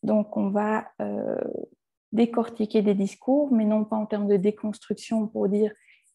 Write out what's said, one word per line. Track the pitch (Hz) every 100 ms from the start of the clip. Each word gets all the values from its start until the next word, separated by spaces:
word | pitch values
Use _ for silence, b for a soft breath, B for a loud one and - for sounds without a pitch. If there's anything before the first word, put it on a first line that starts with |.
Donc, | - 214 214 214
on | 202
va, | 202 208 214 - _
euh, | 208 208 53 - - 50 - _ _ _ _
décortiquer | 214 233 233 226 - 214 220
des | 202 196
discours, | 196 - - 277 285
mais | 233 214
non | 214
pas | 214 214
en | 214
termes | 214 202
de | 202
déconstruction | 196 208 214 208 - 202 - 226 214
pour | 220 202
dire | 208 214 - b b b